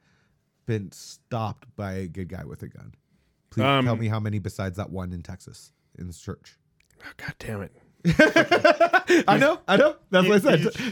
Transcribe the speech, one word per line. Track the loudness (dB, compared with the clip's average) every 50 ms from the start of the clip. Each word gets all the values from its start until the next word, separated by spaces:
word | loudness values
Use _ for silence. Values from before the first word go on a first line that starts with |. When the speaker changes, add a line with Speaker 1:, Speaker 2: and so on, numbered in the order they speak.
| _ _ _ _ _ _ _ _ _ _ _ _ _
Speaker 1:
been | -6 -6 -6 -6 -10
stopped | -14 -20 -20 -20 -20 -20 _ _ -8 -6 -6 -6 -8 -10 _ -20 _
by | -12 -10 -8 -8
a | -8 -8 -10
good | -10 -12 -12 -12
guy | -12 -14 -14
with | -14 -16 -16 -16
a | -18
gun? | -18 -20 -20 -20 -20 _ _ _ _ _ _ _ _ _ _ _
Please | -4 -2 2
Speaker 2:
Um, | 2 2 2 2
Speaker 1:
tell | 0 0
me | -2 -2 -4
how | -4 -4
many | -4 -4 -6 -6
besides | -6 -8 -8 -8 -8 -8 -8
that | -8 -10 -10
one | -10 -10 -10 -10 -10
in | -12 -14
Texas | -14 -18 -18 -20 -20 -20 -20 -20 _ _ _ _ _ _ -16
in | -16 -16
the | -16
church. | -14 -14 -14 -14 -14 _ -20 _ _ _ _ _ _ _ _ _ _ -20
Speaker 2:
Oh, | -20 -20
God | -16 -16 -16 -16 -14
damn | -12 -10 -10 -10 -10
it. | -12 -16 _ _ _ _ _ -2
Speaker 1:
<laughs> | 0 4 6 4 6 6 2 2 4 2 4 4 4 4 4 2 2 2 0 2 2 2 2 4 4
I | 2 4
know, | 4 2 0 -2 -2
I | 0 2
know. | 4 4 2 2 -2 _ _
That's | 2 2 4 6
what | 4 4 4
I | 4 2
Speaker 2:
You, | 2
Speaker 1:
said. |
Speaker 2:
you, | 2 -2 -4 -4 -8 -8